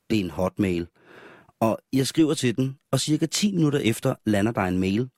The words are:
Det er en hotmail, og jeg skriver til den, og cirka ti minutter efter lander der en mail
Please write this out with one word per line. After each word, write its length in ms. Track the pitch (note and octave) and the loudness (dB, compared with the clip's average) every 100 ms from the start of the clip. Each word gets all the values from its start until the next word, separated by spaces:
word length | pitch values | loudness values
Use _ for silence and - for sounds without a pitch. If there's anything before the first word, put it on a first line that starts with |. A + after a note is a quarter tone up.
| - | -2
Det 100 | A2 | -2
er 40 | |
en 60 | F2 | -2
hotmail, 580 | D2+ F#2 - G2 E2+ E2+ _ - - - - - - | -2 -4 0 -2 -2 -6 _ -20 -20 -20 -20 -20 -2
og 200 | A2+ - - | -2 -2 -2
jeg 140 | C3+ B2+ | -2 0
skriver 260 | D#3+ D3+ | 2 2
til 220 | B2+ B2 A2 | 2 0 0
den, 240 | C3+ C3+ - | -4 -6 -4
og 80 | C3 | -4
cirka 260 | - D3+ E3 | 0 -2 0
ti 260 | - G#3 | 0 0
minutter 280 | F3+ D3 C#3+ | 2 2 2
efter 360 | A2 - C3 - A2 | 0 0 -2 -2 0
lander 260 | G2+ A2 | 2 2
der 100 | A2+ | 0
en 180 | F#2 F#2 | -2 0
mail 300 | F#2+ G#2 C3 | 0 0 -4